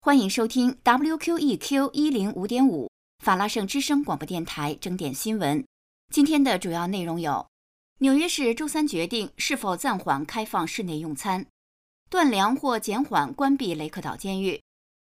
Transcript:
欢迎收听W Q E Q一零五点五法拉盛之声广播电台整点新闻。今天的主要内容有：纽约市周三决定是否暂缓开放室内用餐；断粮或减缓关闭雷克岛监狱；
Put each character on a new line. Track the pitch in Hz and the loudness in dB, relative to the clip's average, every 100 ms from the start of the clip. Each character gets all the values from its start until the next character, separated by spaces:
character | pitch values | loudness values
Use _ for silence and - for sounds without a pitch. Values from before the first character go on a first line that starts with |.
欢 | - 285 | 6 4
迎 | 196 | 4
收 | 247 220 | 0 0
听 | 254 247 262 | 2 0 2
W | - 254 302 320 | 2 4 2 -2
Q | - 339 | -2 0
E | 294 185 | 0 0
Q | - 277 277 | 0 0 0
一 | - 302 | 0 2
零 | 254 196 | 2 -2
五 | 180 202 | -4 -2
点 | 240 269 | 4 4
五 | 165 113 _ _ _ | 4 -6 _ _ _
法 | - 185 | 0 2
拉 | 208 | 2
盛 | 226 196 | -2 -2
之 | 277 | -2
声 | 269 285 | 2 0
广 | 294 156 | 2 -4
播 | 151 | -4
电 | 175 | -6
台 | 170 - 147 - | -6 -4 -4 -4
整 | 190 180 | -6 -4
点 | 156 | -4
新 | 131 220 220 | -4 -4 0
闻。 | 151 147 - _ _ _ _ | 0 0 -4 _ _ _ _
今 | - 285 | 4 4
天 | 302 | 4
的 | 269 185 | 4 2
主 | 185 | -2
要 | 165 175 | -4 -4
内 | 196 170 | -4 -4
容 | 165 | -4
有： | 160 120 - _ _ _ _ _ | -2 -4 -6 _ _ _ _ _
纽 | 269 | 4
约 | 269 339 | 4 2
市 | - 254 | 0 0
周 | 233 302 | 0 -2
三 | 302 302 | -2 -2
决 | 160 165 | -2 -2
定 | 247 196 - | -4 -6 -6
是 | - 180 | -4 -2
否 | 208 175 | -2 -2
暂 | 277 196 | -2 -2
缓 | 180 139 151 | -2 -2 -2
开 | 226 | -6
放 | 220 196 165 | -4 -2 -2
室 | - | -4
内 | 180 156 | -6 -6
用 | 165 143 | -6 -6
餐； | 208 185 - _ _ _ _ _ _ | -4 -4 -6 _ _ _ _ _ _
断 | 370 302 | 2 4
粮 | 202 202 | 4 2
或 | 269 285 226 | 2 0 -2
减 | 220 208 | -2 -2
缓 | 294 175 139 | 0 0 -2
关 | 135 269 277 | 0 0 2
闭 | 214 | 0
雷 | 160 156 | -4 -6
克 | 180 | -8
岛 | 156 - | -10 -8
监 | 196 190 | -6 -2
狱； | 196 156 _ _ _ _ _ | -2 -4 _ _ _ _ _